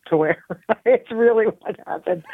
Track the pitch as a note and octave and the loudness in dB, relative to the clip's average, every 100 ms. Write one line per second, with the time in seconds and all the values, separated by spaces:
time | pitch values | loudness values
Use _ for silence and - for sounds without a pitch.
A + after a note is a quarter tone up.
0 | - D#3+ D#3 D#3+ - F3 - - A3+ B3+ | -2 0 0 -2 -6 -10 -4 -2 2 0
1 | - A3+ A#3 A3+ G#3 - - - - - | 0 0 2 4 0 -2 -10 -12 -8 -8
2 | - F3 - | -4 -6 -2